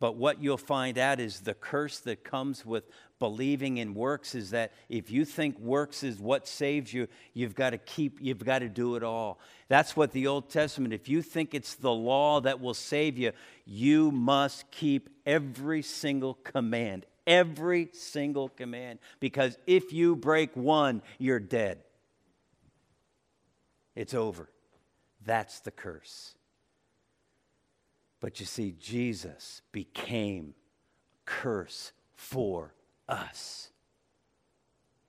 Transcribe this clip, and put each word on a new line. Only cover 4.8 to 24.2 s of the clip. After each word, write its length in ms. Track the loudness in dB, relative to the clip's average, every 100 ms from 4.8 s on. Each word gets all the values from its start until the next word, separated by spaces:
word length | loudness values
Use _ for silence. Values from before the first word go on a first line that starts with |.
| -8
if 200 | -6 -2
you 140 | 0
think 340 | 0 0 -2 -2
works 440 | 0 0 0 -4
is 160 | -6 -4
what 260 | 0 0
saves 480 | -2 -4 -2 0 -2
you, 140 | -4 -6 -8 -12
you've 220 | -6 -4
gotta 220 | 0 0 -2
keep, 420 | -6 -4 -2 -2
you've 220 | -6 -2
gotta 240 | 0 0 0
do 280 | -2 -2
it 80 | 0
all. 360 | -2 -4 -4 -8 -16 -14 4
That's 260 | 6 6
what 160 | 4 2
the 160 | 2 0
Old 220 | 0 0
Testament, 440 | 0 0 0 -4
if 140 | -4 -2
you 140 | -2
think 320 | 0 -4 -4
it's 220 | -6 -8
the 160 | -2 0
law 500 | 2 2 4 6 4
that 180 | 4 0
will 140 | -4
save 440 | -6 -2 0 0 2
you, 140 | 0 -2 -12 -20
you 460 | -12 2 6 6 6
must 580 | 4 4 4 4 -2 -16
keep 380 | -2 0 0 -2 _
every 560 | 0 0 0 -6 -4 -4
single 520 | -4 -6 -2 -2 -2
command, 720 | -6 -6 -2 0 0 -2 -6 -12 _
every 640 | 6 6 6 0 0 0 -2
single 560 | -8 -8 -4 -2 -2 -4
command, 500 | -6 -10 -10 -12 -14 -20 -4
because 380 | -2 2 2 2
if 280 | 6 6 6
you 220 | 4 4
break 400 | 6 4 4 4
one, 460 | 2 4 6 4 2 -6 -4
you're 220 | 0 0
dead. 400 | 0 0 0 -4 _ _ _ _ _ _ _ _ _ _ _ _ _ _ _ _ _ _ _ _ _
It's 180 | -10 -4
over. 360 | -2